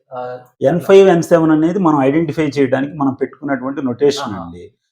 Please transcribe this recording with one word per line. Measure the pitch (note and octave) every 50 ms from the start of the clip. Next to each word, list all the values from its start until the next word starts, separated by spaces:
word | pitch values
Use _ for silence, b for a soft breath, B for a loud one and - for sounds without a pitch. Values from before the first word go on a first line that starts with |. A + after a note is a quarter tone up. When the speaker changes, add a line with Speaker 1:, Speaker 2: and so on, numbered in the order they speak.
| _ -
Speaker 1:
ఆ, | C3 B2+ B2 B2 B2 B2+ - _ _ -
Speaker 2:
ఎన్ | C3 C3+ D#3+ F3
ఫైవ్, | - - G3 G3 G3 F#3+
ఎన్ | F3 E3+
సెవెన్ | D#3+ - F3 E3 D#3+ D#3
అనేది | D#3 D3+ D#3 E3 F3+ G#3
మనం | F3+ D#3 D3+ C#3+
ఐడెంటిఫై | C3 C3+ C#3+ E3 E3+ D3+ B2+ D#3+ D#3
చేయడానికి | C#3+ C3 C#3+ C#3 B2 B2+ C3 C#3 D3 F3
మనం | D3+ C#3 C3+ A#2+
పెట్టుకున్నటువంటి | - C3+ - - - D3 C#3+ C#3 A#2+ B2 C3+ C#3 D3+ C3+
నొటేషన్ | B2 A#2 G#2+ C#3+ C#3+ C#3+ C#3+ C#3+ A#2+ G2
Speaker 1:
ఆహా. | F#2 F2+
Speaker 2:
అండి. | F2 E2+ F2 F#2 - _ _ _ _